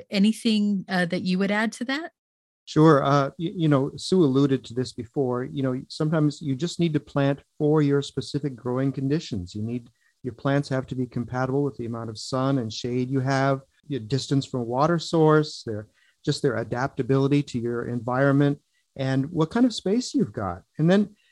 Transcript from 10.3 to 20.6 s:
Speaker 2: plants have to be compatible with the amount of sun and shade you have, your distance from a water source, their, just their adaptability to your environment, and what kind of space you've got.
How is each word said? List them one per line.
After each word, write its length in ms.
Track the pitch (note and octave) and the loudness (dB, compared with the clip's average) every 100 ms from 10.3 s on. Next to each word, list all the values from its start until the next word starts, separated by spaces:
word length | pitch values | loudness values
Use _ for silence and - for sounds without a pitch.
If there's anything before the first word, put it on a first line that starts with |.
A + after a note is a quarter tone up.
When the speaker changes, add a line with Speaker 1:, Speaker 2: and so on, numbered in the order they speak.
Speaker 2:
plants 340 | A2 C#3+ C#3 C#3 | -6 -2 0 0
have 180 | C3 B2+ | -4 -4
to 80 | B2+ | -6
be 100 | B2 | -6
compatible 580 | B2 A#2 B2+ C3 C3+ | -6 -6 -4 -2 -2
with 140 | C#3+ C3+ | -2 -4
the 80 | A#2 | -8
amount 240 | A#2 A2+ | -8 -10
of 80 | G#2+ | -12
sun 400 | - C3 C3+ C#3 | -6 -2 0 0
and 140 | A2 | -2
shade 380 | - A#2+ B2 B2+ | -6 -4 -2 -2
you 120 | C3+ | -2
have, 400 | C3 C3+ C3+ C3+ - _ - | 0 0 2 0 -6 _ -10
your 140 | C3+ | -8
distance 440 | G#2+ C3+ - C#3 C3+ | -4 -4 0 -2 -2
from 140 | B2+ | -4
a 60 | A2+ | -4
water 340 | B2 D#3 E3+ | 0 2 0
source, 640 | - E3 D#3 D3+ D3+ - A#2+ | 0 2 6 4 2 -4 -8
their, 220 | G#2+ A2 _ _ _ - | -8 -10 _ _ _ -4
just 160 | C#3 | -2
their 160 | C#3+ A2+ | 0 -2
adaptability 840 | A2 A#2+ C#3 - A#2 C3+ C3+ C#3+ | -4 -4 -4 -4 0 2 4 2
to 160 | C#3+ B2 | 0 -4
your 280 | A#2 A#2+ B2 | -4 -4 -4
environment, 720 | A#2+ A#2 B2+ C#3 C#3 C#3+ C#3+ _ _ _ - | -6 -2 2 4 6 4 0 _ _ _ -6
and 340 | C3 C3+ C#3 | -2 0 0
what 200 | E3 D#3+ | 0 0
kind 140 | A#3 B3 | 2 2
of 80 | |
space 400 | - F#3 A#3 - | 2 -2 -2 0
you've 200 | C#4 C#3 | -2 -2
got. 300 | A#2+ F#2+ F2 | -2 -6 -6